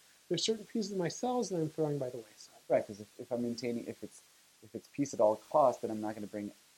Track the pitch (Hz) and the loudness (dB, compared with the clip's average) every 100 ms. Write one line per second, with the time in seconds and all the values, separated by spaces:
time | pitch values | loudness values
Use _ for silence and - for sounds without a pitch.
0 | _ _ - 170 - 220 196 233 208 196 | _ _ -4 -2 0 -2 -2 -4 -2 -2
1 | 165 - 247 247 - 180 156 - 151 143 | -2 -2 -2 0 0 0 -2 0 0 0
2 | 127 127 - - - - - 131 - 101 | -4 -8 -14 -20 -20 -12 2 2 2 -10
3 | 107 - 120 120 120 117 123 117 - - | -14 -14 -6 -2 -2 -2 -4 -4 -6 -10
4 | 104 - _ _ _ _ 110 107 - - | -12 -18 _ _ _ _ -14 -14 -10 -4
5 | 143 104 107 107 - 151 135 - 113 107 | -2 6 6 4 2 6 6 4 -4 -4
6 | 107 110 101 104 101 - _ | -4 -6 -8 -6 -6 -10 _